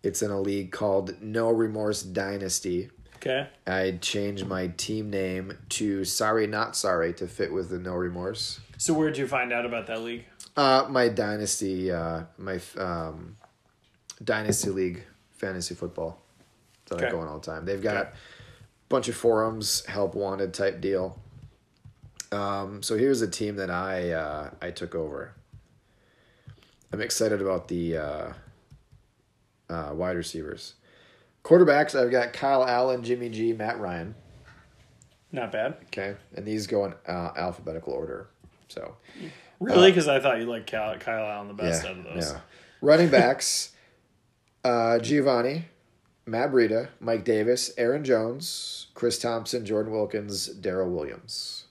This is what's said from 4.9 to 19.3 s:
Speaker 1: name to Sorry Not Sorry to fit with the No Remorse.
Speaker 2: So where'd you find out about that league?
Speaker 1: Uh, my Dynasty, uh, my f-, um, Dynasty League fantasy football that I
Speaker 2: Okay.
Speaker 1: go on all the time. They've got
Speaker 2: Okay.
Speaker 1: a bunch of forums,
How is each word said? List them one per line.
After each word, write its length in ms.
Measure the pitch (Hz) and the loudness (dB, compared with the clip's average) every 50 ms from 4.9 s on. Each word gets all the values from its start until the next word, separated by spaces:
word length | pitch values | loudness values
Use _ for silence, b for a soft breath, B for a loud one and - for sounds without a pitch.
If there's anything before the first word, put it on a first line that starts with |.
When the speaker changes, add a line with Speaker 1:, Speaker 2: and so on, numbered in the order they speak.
| 110 110 107 104 | -4 -4 -4 -4
Speaker 1:
name 460 | 101 98 95 92 92 92 92 98 - - - - | -2 -2 -2 -2 -4 -4 -6 -8 -12 -16 -12 -10
to 340 | - - 110 104 98 98 95 | -6 -2 -2 0 0 -2 -2
Sorry 420 | 87 - - 110 107 110 113 107 | -2 -2 0 2 2 2 2 2
Not 280 | 104 107 107 110 - - | 0 0 -2 -4 -2 -4
Sorry 360 | - - 98 92 85 82 85 85 | -2 0 0 2 2 0 0 -2
to 120 | - 95 | -4 -8
fit 260 | 87 - - 101 - | -10 -4 -4 -4 -2
with 160 | 78 95 90 87 | -2 -4 -4 -4
the 80 | 92 87 | -6 -8
No 160 | 90 92 90 | -6 -6 -4
Remorse. 680 | 87 90 90 87 87 90 95 107 107 - - - - - - - - | -4 -4 -4 -4 -6 -6 -6 -6 -6 -8 -8 -8 -12 -16 -20 -10 -6
Speaker 2:
So 160 | - - 165 | 0 0 2
where'd 240 | 156 160 156 135 135 | 2 2 0 0 -2
you 80 | 139 120 | -4 -2
find 240 | 139 127 123 123 | -2 -2 -2 0
out 140 | 120 117 120 | -2 -2 -2
about 200 | 120 120 117 101 113 | -2 -4 -6 -6 -6
that 120 | 113 113 | -6 -6
league? 220 | 113 117 117 120 - - _ _ - - _ | -6 -6 -8 -10 -12 -18 _ _ -20 -8 _
Speaker 1:
Uh, 300 | - 143 135 131 135 139 139 | 2 4 6 6 6 4 4
my 200 | 139 127 123 120 | 2 4 4 4
Dynasty, 800 | 107 110 110 104 107 107 104 101 - - 107 95 95 92 92 92 | 2 0 -2 -2 -2 -4 -2 -4 -4 -2 -2 -2 -2 -2 -2 -2
uh, 300 | 87 85 82 82 82 82 85 82 _ - | -2 -2 -2 -4 -4 -6 -8 -12 _ -12
my 160 | - 98 95 | -10 -8 -8
f-, 240 | 90 90 - - - | -8 -8 -10 -10 -8
um, 580 | 95 90 87 85 82 80 78 80 85 82 104 - - _ _ _ _ _ _ _ _ _ _ _ _ _ - _ | -6 -4 -4 -6 -6 -8 -10 -12 -16 -16 -18 -20 -20 _ _ _ _ _ _ _ _ _ _ _ _ _ -20 _
Dynasty 480 | 110 113 117 107 110 107 101 - - 101 | -4 -2 -2 -2 0 -2 -2 0 -2 -2
League 340 | 95 95 92 90 87 87 - - _ _ _ _ | -2 -2 -2 -2 -4 -8 -14 -20 _ _ _ _
fantasy 420 | _ _ - 98 92 90 87 - 90 | _ _ -8 -6 -6 -6 -8 -8 -8
football 460 | - 85 87 - - 82 80 85 - _ _ _ _ _ _ _ _ _ _ _ _ _ | -8 -10 -8 -6 -6 -8 -8 -8 -12 _ _ _ _ _ _ _ _ _ _ _ _ _
that 140 | - - 85 | -10 -6 -4
I 40 | 110 | -2
Speaker 2:
Okay. 60 | 120 | -2
Speaker 1:
go 80 | 92 85 | -2 -4
on 80 | 80 78 | -6 -6
all 100 | 76 80 | -10 -10
the 80 | - | -10
time. 180 | - 80 80 82 | -10 -10 -8 -4
They've 160 | 92 98 98 | -4 -4 -2
got 140 | 98 110 104 | -2 -2 0
Speaker 2:
Okay. 140 | 98 98 - | 0 -2 -4
Speaker 1:
a 40 | B B B B B B B B B B B B _ _ _ _ | B B B B B B B B B B B B _ _ _ _
bunch 200 | - 131 117 123 | 0 0 2 0
of 80 | 117 | -6
forums, 680 | - - 117 | 2 4 4